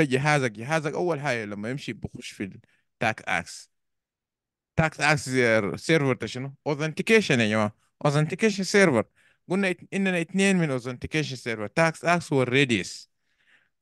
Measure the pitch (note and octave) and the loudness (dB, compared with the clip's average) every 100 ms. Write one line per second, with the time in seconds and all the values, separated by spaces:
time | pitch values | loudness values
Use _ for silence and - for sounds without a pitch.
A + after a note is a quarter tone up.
0 | D#3 B2+ D3 D3 C3 G#2 A#2 D#3+ D3+ C#3 | 4 2 2 2 0 -4 -4 -4 -2 -2
1 | F3+ D3+ C#3+ A#2+ G#2 G2+ G#2+ C3+ C3 A2 | -2 -2 -2 -4 -4 -8 -8 -8 -8 -10
2 | - A#2+ - - G2+ - - _ _ _ | -12 -12 -14 -10 -10 -10 -20 _ _ _
3 | A2+ A2 - F2+ E2 - - _ _ _ | -4 -4 -4 -4 -6 -12 -20 _ _ _
4 | _ _ _ _ _ _ _ - D#3+ - | _ _ _ _ _ _ _ -2 -2 0
5 | D3 D3+ - C3 A#2+ A2 G2+ E2 - D#3+ | 2 2 0 2 4 4 2 -2 0 2
6 | C#3 B2 A2 B2+ C#3 C#3 - D3 D#3 D#3 | 2 -2 -4 -8 -12 -8 -6 -4 -4 -4
7 | F#3 A3+ G3+ C3 A2 G#2+ G#2+ - _ - | 2 4 4 2 2 2 0 -4 _ -4
8 | D3 C#3+ D#3 F3+ A3 G3 F#3 G#3 F#3+ A#2+ | 0 2 0 0 0 0 0 4 6 4
9 | G2+ _ _ _ - F3+ G3 F3+ - F#3+ | 0 _ _ _ -6 -2 -2 -4 -6 -2
10 | G3 F3+ E3 F#3+ G3 F#3+ D#3+ C3 A#2+ B2 | 0 -2 -2 2 4 4 2 -2 -4 -8
11 | - D#3 C#3 C3 B2 A2+ G#2 - E3 D#3+ | -4 -4 -4 -6 -6 -6 -4 2 2 2
12 | E3 F3 - C#3 B2+ C3 C#3+ G#2+ F2+ - | 0 0 2 0 2 2 4 2 -2 -10
13 | - _ _ _ _ _ _ _ | -18 _ _ _ _ _ _ _